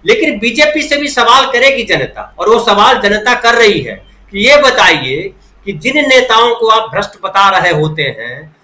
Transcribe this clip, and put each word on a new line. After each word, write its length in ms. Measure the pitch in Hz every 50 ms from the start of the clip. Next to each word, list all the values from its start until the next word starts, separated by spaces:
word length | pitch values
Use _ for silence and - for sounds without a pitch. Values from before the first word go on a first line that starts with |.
| _
लेकिन 340 | 175 226 - 330 302 240 202
बीजेपी 420 | 220 240 233 285 302 302 302 311
से 160 | - - 285
भी 100 | 285 294
सवाल 380 | 285 - 247 233 233 240 269 254
करेगी 380 | - 233 240 254 277 269 240 220
जनता, 520 | 196 175 147 127 - - 107 - - _ -
और 100 | 180 208
वो 100 | 226 220
सवाल 400 | - 220 202 202 214 247 277 302
जनता 340 | 208 202 208 214 214 247 247
कर 180 | 240 - 233 233
रही 280 | 226 233 208 185 -
है 140 | - 113 98 95 - - _ _ - _
कि 180 | 196 196 214 254
ये 80 | 294
बताइए 760 | 294 285 262 247 - 196 175 160 143 131 127 131 151 190 196 - _ _ _ _ _ _
कि 80 | 202 196
जिन 360 | 151 156 247 269 302 285 269
नेताओं 460 | 262 254 254 254 226 220 233 240 233
को 120 | 233 226
आप 240 | 220 220 226 220 -
भ्रष्ट 200 | - 190 202 - - - -
बता 260 | 185 - 196 196 196
रहे 220 | 190 185 180 175
होते 320 | 165 151 156 156 156 156 143
हैं 520 | 131 110 110 117 120 127 143 156 156 _ _